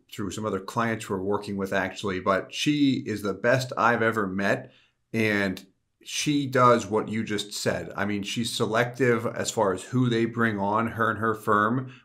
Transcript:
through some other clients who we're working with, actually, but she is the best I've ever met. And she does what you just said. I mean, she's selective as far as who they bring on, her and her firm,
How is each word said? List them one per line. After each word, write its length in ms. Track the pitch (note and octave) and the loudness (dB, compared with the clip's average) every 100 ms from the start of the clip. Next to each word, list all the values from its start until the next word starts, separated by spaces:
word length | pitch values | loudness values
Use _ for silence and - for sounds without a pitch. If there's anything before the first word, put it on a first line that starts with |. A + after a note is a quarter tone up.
| _ | _
through 220 | - G2 | -10 -8
some 120 | F#2+ | -6
other 140 | G#2+ F#2+ | -4 -6
clients 460 | - - A2+ A2 | -4 -2 -2 -2
who 100 | - | -4
we're 80 | G2 | -4
working 340 | F#2+ G2+ - G2 | -2 -2 -4 -6
with, 160 | F#2+ | -2
actually, 460 | G2 F#2 - G#2 F#2 | -2 -2 -4 -6 -4
but 340 | F#2 F#2+ - | 0 0 0
she 520 | - D3+ D3 C#3 B2 - | -4 0 4 4 2 -2
is 160 | G#2 | -4
the 120 | G2+ | -4
best 380 | F#2+ A#2+ B2+ B2 - | 0 2 2 2 2
I've 240 | A2 A#2 | 2 4
ever 240 | A2 A2 G2 | 2 2 -2
met. 460 | F#2+ G2 B2 - - _ _ _ | 0 0 0 -4 -20 _ _ _
And 520 | A2+ A2 G#2 G2 F#2 - _ _ _ | 0 2 2 0 -2 -10 _ _ _
she 420 | - - - D3 C#3 | -10 -4 -2 0 0
does 400 | B2+ B2 A#2 G2 | 4 6 6 4
what 220 | G#2+ - | -2 0
you 140 | A2 | -4
just 300 | G#2 G#2 - | -2 -4 -4
said. 400 | - A#2+ F#2+ E2 | -4 -2 -2 -4
I 120 | - G2+ | -4 -2
mean, 160 | G#2 | -2
she's 280 | G2 - A2+ | -4 -4 -4
selective 720 | - A2 A2 A#2+ - B2+ A#2 A2+ | -2 0 2 0 0 2 2 0
as 240 | - - | -4 -4
far 240 | - G#2 | 0 0
as 80 | F2+ | 0
who 260 | - B2+ B2+ | -2 0 2
they 160 | A2+ | 2
bring 340 | A#2 A#2 A#2 G#2 | 0 2 0 2
on, 280 | G2 G#2+ A#2 | 0 0 0
her 240 | A2+ A2+ | 0 0
and 80 | G#2 | 0
her 160 | A2+ | 0
firm, 580 | G#2+ - G#2 G#2+ B2 B2+ - | -2 2 2 4 0 -4 -12